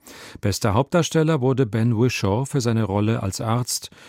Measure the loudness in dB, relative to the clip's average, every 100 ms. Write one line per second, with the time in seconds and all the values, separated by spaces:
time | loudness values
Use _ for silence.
0 | -20 -20 -18 -6 -4 0 0 2 2 0
1 | 2 2 2 2 2 2 0 0 0 2
2 | 2 2 0 0 0 -2 0 0 0 2
3 | 2 0 -2 -4 -2 -2 -2 -6 -8 -20